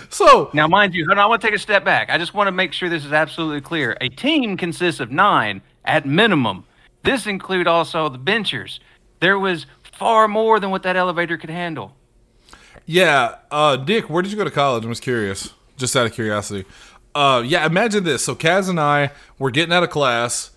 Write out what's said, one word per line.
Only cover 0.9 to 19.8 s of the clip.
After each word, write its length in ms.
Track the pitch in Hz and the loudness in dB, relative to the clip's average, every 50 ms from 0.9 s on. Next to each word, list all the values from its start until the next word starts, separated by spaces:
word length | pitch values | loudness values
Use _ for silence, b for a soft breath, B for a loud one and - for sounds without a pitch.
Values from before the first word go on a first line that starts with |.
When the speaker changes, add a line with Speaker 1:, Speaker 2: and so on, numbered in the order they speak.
| 165 | 0
Speaker 2:
you, 100 | 175 156 | -2 -2
hold 140 | 156 196 202 | 0 2 2
on, 40 | 202 | 4
I 40 | 214 | 4
wanna 120 | 233 226 | 2 2
take 140 | - 226 208 | 2 0 -2
a 60 | 196 | -2
step 260 | - - 208 196 190 | -2 0 0 2 2
back. 240 | 190 165 123 110 - | 2 2 2 2 0
I 80 | 131 156 | -2 -2
just 160 | 175 170 - | -2 -4 -2
wanna 180 | 196 202 196 | -2 -2 0
make 220 | 185 185 185 170 - | 0 -2 -2 -4 -4
sure 160 | - 185 180 | -6 -4 -4
this 160 | 170 165 139 | -4 -4 -4
is 80 | 143 147 | -2 0
absolutely 480 | 151 156 151 - - 165 160 147 147 | 0 0 -2 -4 -6 -6 -6 -6 -6
clear. 340 | 135 - 165 160 143 117 107 - | -8 -6 -4 -4 -2 -2 -4 -4
A 80 | 131 127 | -6 -8
team 480 | - - - 269 330 311 254 214 190 165 | -8 -4 -2 0 0 0 0 -2 -4 -4
consists 420 | - 175 160 - 175 175 151 127 | -6 -6 -6 -4 -2 -4 -2 -4
of 120 | 131 107 | -6 -6
nine 500 | 127 156 196 208 180 143 117 107 101 95 - _ _ _ - | 0 2 2 4 4 2 0 0 -4 -8 -12 _ _ _ -4
at 220 | - 127 156 151 139 | -2 -2 0 0 0
minimum. 560 | 139 170 220 233 190 151 127 107 95 92 - b b b b b b _ - | 2 2 4 4 2 2 0 0 -4 -6 -12 b b b b b b _ -4
This 240 | - 254 262 190 220 | -2 -2 -2 -4 -6
include 400 | 196 190 - - 190 185 175 170 | -8 -8 -6 -4 -4 -2 0 2
also 420 | 165 170 160 139 - 170 156 147 | 2 2 0 0 -2 -2 -4 -4
the 80 | 127 127 | -4 -4
benchers. 600 | 131 180 208 226 202 - - 117 95 95 - - b b b b b _ _ _ | -4 -2 -2 -2 -2 -4 -6 -8 -10 -12 -16 -18 b b b b b _ _ _
There 180 | - 180 196 202 | 0 0 0 2
was 300 | 190 196 180 160 135 b b b b | 0 -2 -4 -4 -8 b b b b
far 440 | - - - 190 226 226 220 220 214 | -20 -14 -4 0 2 4 4 4 4
more 320 | 208 214 220 220 220 214 | 2 0 2 4 2 2
than 120 | 196 196 | 2 -2
what 100 | 190 190 | -4 -4
that 140 | 190 185 185 | -2 -2 0
elevator 420 | 185 180 185 175 165 175 160 170 160 | 0 0 0 0 -2 -2 -2 -4 -6
could 140 | - 160 | -8 -10
handle. 420 | 160 175 175 170 160 131 101 95 - _ _ _ _ _ _ _ _ b b b b b b b b b b - | -8 -8 -8 -8 -8 -8 -10 -12 -16 _ _ _ _ _ _ _ _ b b b b b b b b b b -2
Speaker 1:
Yeah, 480 | 156 175 185 165 147 135 123 117 - - _ _ | 2 4 4 6 4 4 2 2 -2 -8 _ _
uh, 240 | 143 147 151 151 139 | -2 2 2 2 2
Dick, 340 | 127 131 143 208 226 - - | 2 0 0 0 0 0 -2
where 140 | 151 170 180 | -2 -2 -2
did 80 | 202 | -2
you 60 | 208 208 | -4 -4
go 40 | 196 | -4
to 60 | 156 | -2
college? 340 | - 147 143 139 127 117 110 | 0 0 0 2 0 -2 -4
I'm 60 | 113 | -6
just 140 | 117 - - | -8 -8 -4
curious, 500 | - 123 117 107 98 98 - - - - _ _ _ _ - | -2 -2 -2 -2 -2 -4 -6 -10 -14 -16 _ _ _ _ -8
just 180 | 127 120 - | -6 -2 0
out 120 | 131 120 110 | 0 0 0
of 60 | - | 0
curiosity. 520 | - 113 107 104 104 98 - 104 98 92 b b b b b b b b _ _ | -4 -4 -2 -2 -2 -4 -6 -8 -10 -10 b b b b b b b b _ _
Uh, 300 | 147 143 139 131 123 117 | 0 2 2 2 2 2
yeah, 220 | 123 160 175 156 160 | 0 0 0 0 0
imagine 360 | 160 180 226 240 202 208 190 | 0 0 0 0 0 -2 0
this. 220 | 165 139 113 - | 0 -2 -2 -2
So 80 | - 127 | -4 -6
Kaz 340 | - - 160 175 196 196 185 | -2 0 0 2 2 0 0
and 120 | 185 165 | -2 0
I 320 | 151 147 147 147 143 139 b b b b b - | 0 2 2 2 0 -2 b b b b b -6
were 140 | 135 135 | -6 -2
getting 240 | 113 139 170 165 170 | 0 0 0 2 2
out 80 | 180 | 0